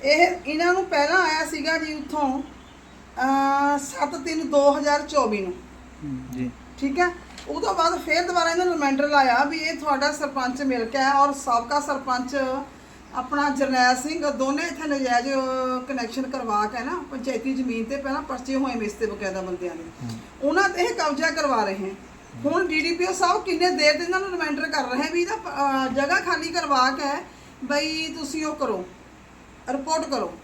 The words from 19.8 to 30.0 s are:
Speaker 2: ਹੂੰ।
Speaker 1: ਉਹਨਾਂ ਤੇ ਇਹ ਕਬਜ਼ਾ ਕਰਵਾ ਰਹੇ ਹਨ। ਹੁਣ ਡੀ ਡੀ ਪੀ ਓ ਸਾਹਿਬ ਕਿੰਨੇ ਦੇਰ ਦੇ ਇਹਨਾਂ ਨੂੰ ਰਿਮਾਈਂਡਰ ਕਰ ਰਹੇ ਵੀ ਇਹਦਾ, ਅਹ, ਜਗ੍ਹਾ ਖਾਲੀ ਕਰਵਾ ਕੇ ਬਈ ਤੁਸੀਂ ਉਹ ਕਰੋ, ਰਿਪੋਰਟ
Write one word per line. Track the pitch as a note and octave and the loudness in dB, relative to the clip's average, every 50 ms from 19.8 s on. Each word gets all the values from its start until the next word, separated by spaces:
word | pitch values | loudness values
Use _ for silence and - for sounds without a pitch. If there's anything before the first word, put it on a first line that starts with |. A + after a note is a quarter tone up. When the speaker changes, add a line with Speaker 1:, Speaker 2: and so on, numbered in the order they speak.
| E3 | -12
Speaker 2:
ਹੂੰ। | E3 - - C3+ A#2 A2+ A2+ - - - - | -14 -14 -12 -10 -10 -10 -10 -12 -16 -14 -2
Speaker 1:
ਉਹਨਾਂ | C4 C#4 D#4+ F4+ G4+ - | -2 0 2 4 2 2
ਤੇ | - E4+ | 2 2
ਇਹ | F4+ A#4+ A4+ | 0 0 0
ਕਬਜ਼ਾ | - E4 D4+ C#4+ C4+ D#4+ E4 | 0 0 0 0 0 0 0
ਕਰਵਾ | D#4 D#4+ D4 C#4+ C4 A#3 G#3+ | 0 0 0 0 2 2 0
ਰਹੇ | G3+ G3 | 0 -2
ਹਨ। | G3 G3 F#3+ G3 - - - - - - - - A#2+ A#2 | -4 -6 -8 -8 -10 -16 -20 -20 -20 -20 -18 -16 -4 -2
ਹੁਣ | C#4+ D#4+ F4 F#4 E4 | 0 2 2 0 2
ਡੀ | D#4 D#4 | 0 0
ਡੀ | D4 E4+ E4+ | 0 0 0
ਪੀ | - F4+ F#4 | 0 0 -2
ਓ | |
ਸਾਹਿਬ | F#4+ - F#4+ D#4+ F#4 A4 - | 0 2 2 2 2 2 0
ਕਿੰਨੇ | G4 E4+ D#4+ F4 F4+ | -2 0 2 4 2
ਦੇਰ | F4+ C4+ D4+ D4+ D4 D4 | 4 6 4 4 4 4
ਦੇ | F4 | 2
ਇਹਨਾਂ | E4+ F4+ F#4 | 0 0 0
ਨੂੰ | F#4+ G4 | 0 -2
ਰਿਮਾਈਂਡਰ | F4+ E4+ D#4+ D4+ C#4+ C#4 D#4 D#4+ | -2 -2 -2 -2 -2 -2 -2 -2
ਕਰ | D4 D4+ C4+ | -2 -2 -2
ਰਹੇ | B3 B3 B3+ D4 D#4+ | -2 -2 -2 -2 0
ਵੀ | D#4+ F4 | 0 0
ਇਹਦਾ, | F4 F4+ G#4+ | 0 0 -2
ਅਹ, | - - F4+ - C#4 C#4 C#4 C4+ C4+ C4 C4 - | -6 -6 -8 -4 -2 0 0 2 0 0 0 0
ਜਗ੍ਹਾ | C4 C#4 D4 F4 G4 | 0 2 2 2 2
ਖਾਲੀ | G#4 F4 F4+ D#4 D#4+ E4 | 2 0 -2 -2 -2 -4
ਕਰਵਾ | E4+ F4 E4 C#4+ C#4+ C4 B3+ C4 | -4 -4 0 2 4 4 4 2
ਕੇ | C4 C4+ D4 C#4 C#4+ E4 F4+ - - - - - - - - | 2 0 -2 -2 -2 -4 -6 -10 -18 -20 -20 -20 -18 -14 -6
ਬਈ | B3+ C#4+ D4 D4 D#4 D#4 D#4 D#4+ D#4+ | -2 0 0 0 0 -2 -4 -4 -6
ਤੁਸੀਂ | - E4 D4+ - - D#4 D#4 | -6 -8 -10 -6 -6 -4 -4
ਉਹ | D4+ D4 | -4 -2
ਕਰੋ, | - D4 A#3 G#3 F#3 - - - - - - - - - - - - - - - - - - | -2 -2 -2 -2 -4 -4 -8 -12 -20 -20 -20 -20 -20 -20 -20 -20 -20 -20 -20 -20 -18 -8 -4
ਰਿਪੋਰਟ | B3+ C#4 - D#4 D#4+ D#4+ | -4 -4 -2 0 0 0